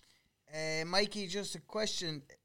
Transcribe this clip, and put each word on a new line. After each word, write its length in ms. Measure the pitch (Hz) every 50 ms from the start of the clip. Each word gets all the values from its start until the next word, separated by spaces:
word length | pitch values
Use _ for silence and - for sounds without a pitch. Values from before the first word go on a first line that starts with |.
| - - - _ _ _ _ _ _ - 151
Uh, 320 | 156 156 160 156 160 160
Mikey, 420 | 170 185 196 208 208 208 208 196
just 280 | 170 180 202 190 - -
a 60 | 170
question. 640 | - - - 214 214 208 - - 185 165 156 143 135 - - - _